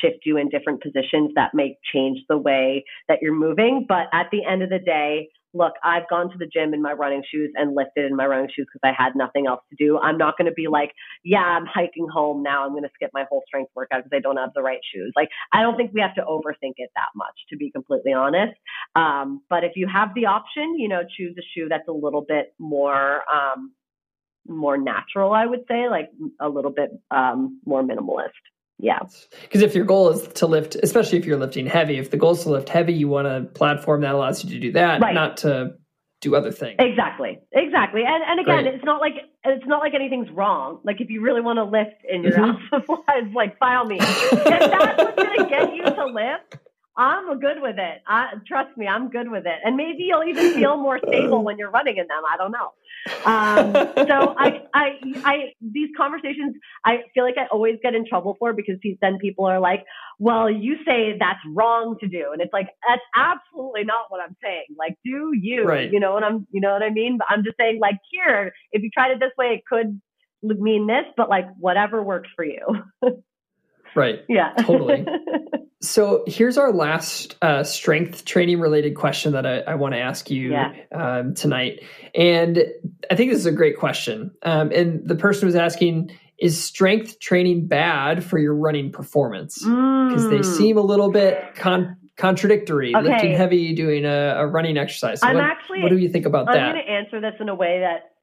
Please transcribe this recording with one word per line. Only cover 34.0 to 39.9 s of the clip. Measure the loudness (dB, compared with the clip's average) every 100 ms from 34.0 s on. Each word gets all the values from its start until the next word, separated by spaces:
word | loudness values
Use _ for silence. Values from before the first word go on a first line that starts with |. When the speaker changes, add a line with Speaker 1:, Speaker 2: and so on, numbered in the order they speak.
Speaker 2:
that | 2
allows | 0 0 -2
you | -6
to | -6
do | -2
that, | 2 4 4
Speaker 1:
Right. | 2
Speaker 2:
not | 2 0 0
to | 0 0 -2 -8 _ _ _ _
do | 0 2
other | 2
things. | -4 -4 2
Speaker 1:
Exactly. | 2 2 -2 -4 -8 -8 _
Exactly. | 0 2 2 2 0
And, | 0 0
and | 0 0
again, | 2 2
Speaker 2:
Great. | 2 -2
Speaker 1:
it's |
not | -2 0
like, | 0 -4 -12 _ -2
it's | -2 0
not | 0
like | 0